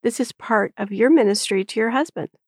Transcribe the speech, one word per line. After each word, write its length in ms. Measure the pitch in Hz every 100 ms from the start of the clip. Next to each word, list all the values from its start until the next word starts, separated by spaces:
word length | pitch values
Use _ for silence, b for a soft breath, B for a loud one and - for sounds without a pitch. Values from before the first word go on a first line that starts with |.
This 180 | 240 233
is 120 | 240
part 420 | - - 220 202 -
of 160 | 202
your 160 | 196 240
ministry 560 | 311 208 202 - 196
to 160 | 196 -
your 100 | 226
husband. 380 | 254 320 - 156 _